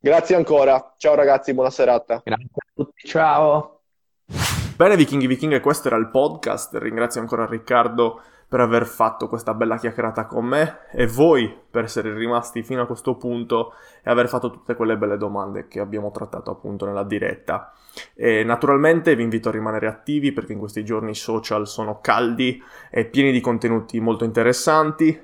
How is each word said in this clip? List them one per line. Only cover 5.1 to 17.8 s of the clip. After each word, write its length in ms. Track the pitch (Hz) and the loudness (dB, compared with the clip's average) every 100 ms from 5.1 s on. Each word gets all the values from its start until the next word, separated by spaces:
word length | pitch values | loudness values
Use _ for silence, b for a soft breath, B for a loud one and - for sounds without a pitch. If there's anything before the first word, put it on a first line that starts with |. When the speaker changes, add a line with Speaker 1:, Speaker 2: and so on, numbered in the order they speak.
| 139 127 | 2 0
Speaker 3:
vichinghe, 340 | 127 151 143 | 0 0 2
questo 280 | 139 147 135 | 2 0 0
era 80 | 113 | 0
il 140 | 113 | 0
podcast. 640 | 131 147 156 - 107 - | 0 0 -2 -6 -6 -6
Ringrazio 480 | 120 117 110 117 120 | -8 -6 -4 -4 -4
ancora 240 | 113 117 113 | -6 -4 -4
Riccardo 760 | 113 113 123 117 117 117 113 B B B | -6 0 2 2 2 0 0 B B B
per 140 | 127 | 0
aver 240 | 120 117 | 4 2
fatto 420 | 117 - 110 - 110 | 0 0 -2 -2 -8
questa 280 | 117 110 | -6 -6
bella 240 | 110 113 113 | -2 -2 -2
chiacchierata 480 | 117 113 113 110 107 | -6 -4 -4 -4 -6
con 180 | 117 | -6
me 360 | 120 143 156 - - | -2 0 -2 -4 -14
e 140 | - 117 | 0 0
voi 460 | 117 160 147 110 - _ | 4 6 6 2 -6 _
per 140 | 117 | -4
essere 300 | 110 - 107 | -4 -4 -6
rimasti 480 | 107 113 117 117 117 | -4 -2 -2 -2 -10
fino 200 | 113 131 | -6 -4
a 40 | 123 | -4
questo 300 | 120 - 123 | -4 -6 -4
punto 560 | 127 120 117 117 117 B B B | -4 -6 -2 -2 -2 B B B
e 80 | - | -2
aver 180 | 120 120 | 2 2
fatto 220 | 127 120 | -2 -6
tutte 240 | - - 117 | -10 -10 -4
quelle 220 | 113 110 | -2 0
belle 180 | 104 101 | -2 -2
domande 500 | 104 101 98 101 - | -4 -6 -8 -10 -12
che 140 | - | -10
abbiamo 300 | 101 104 104 | -8 -6 -8
trattato 400 | 104 107 - - | -10 -10 -10 -10
appunto 340 | - - 101 | -12 -10 -8
nella 200 | 98 101 | -6 -6
diretta. 680 | 101 107 - - - 87 - B | -4 -4 -4 -6 -6 -8 -8 B